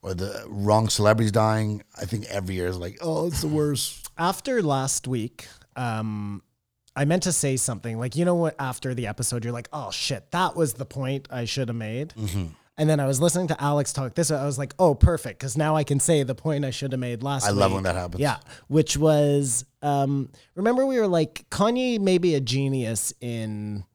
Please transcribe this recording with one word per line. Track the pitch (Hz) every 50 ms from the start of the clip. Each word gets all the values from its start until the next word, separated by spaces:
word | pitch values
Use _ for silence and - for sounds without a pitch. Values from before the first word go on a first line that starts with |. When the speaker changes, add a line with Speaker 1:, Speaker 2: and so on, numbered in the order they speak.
Speaker 1:
or | - 98 92
the | 85 92 101 - 107 110 -
wrong | - 98 101 104 104 110 113 104
celebrities | - - 104 104 110 110 117 107 98
dying, | 113 110 110 110 110 110 107 107 104 101 _ _ -
I | -
think | 87 104 110 - 107
every | 98 101 95 92 95
year | 92 90 90
is | 92 92
like, | 87 90 - -
"Oh, | 170 165 160 - 156 175
it's | 156 135
the | - 151
worst." | 151 151 151 147 147 127 - - - - - - _ -
Speaker 2:
After | 165 175 196 - - 269 262 240 190
last | 151 139 135 131 135 - - -
week, | 127 131 120 107 127 _ - - - - - - _ _
um, | 127 123 120 113 110 110 110 107 104 104 101 101 95 - _ _ _ _ _ _ _ _ _ _
I | 131 143
meant | 143 165 185 -
to | 185 170
say | - - 143 131 127
something. | - - 120 98 - 117 113 113
Like, | 120 127 117
you | 143 170
know | 175 175
what? | 175 170 160 - -
After | 139 131 123 - - 131 127
the | 120 123 101
episode, | 107 - 120 - - 120 107
you're | 120
like, | 120 117 120 - -
"Oh, | 151 135 98
shit, | - - - - 139 101 - _
that | - 175 185 170 -
was | 170 165 143 104
the | - 135
point | - - 139 135 127 139 139 135 -
I | - 123 120
should | 113 - 139 131 117
have | 117 117
made." | 113 107 110 123 147 165 - 113
Speaker 1:
Mm-hmm. | 110 98 87 101 92 80 80 _ _ _ _ -
Speaker 2:
And | 156 156
then | 156 147
I | 139 135
was | 139 127
listening | 156 175 160 175 185 156
to | 156 -
Alex | 139 143 147 147 139 -
talk | - - 135 123 -
this | - 170 -
way. | 156 143
I | 135
was | 143 139 117
like, | 143 - - -
"Oh, | 185 170 143
perfect, | - - - 170 156 - 127 98 _
'cause | - 135 107 147
now | 151 151 156
I | 156 147
can | 135 147 139
say | - - 165 151 139
the | 123 131
point | - - 160 156 143 143
I | 131
should | 127 - - 139 127
have | 131
made | 127 123 120 117
last | 123 139 143 135 -
Speaker 1:
I | 104
love | 104 101 101 95
Speaker 2:
week." | 95
Speaker 1:
when | 95 95
that | 92 85
happens. | 90 90 90 85 95
Speaker 2:
Yeah, | 143 143 117 - - - - - - _
which | 135 156 151 - -
was, | 143 151 156 156 147 147 147 143 143 143 135 120 - - _ _ _
um, | - 147 143 139 139 139 139 139 135 - - - _ _ _
remember | 180 190 226 240 254 269
we | 269 262 247
were | 220 196
like, | 175 165 156 156 - - - _
"Kanye | - - 202 220 240 254 254 254 240 220
may | 196 190 185 180
be | 170 180 160
a | 139
genius | 135 113 123 135 139 135 135 131 123 110 113 104 - - - _
in | - 120 117 117 110 110 107 104 107 104 104 101 95 _ _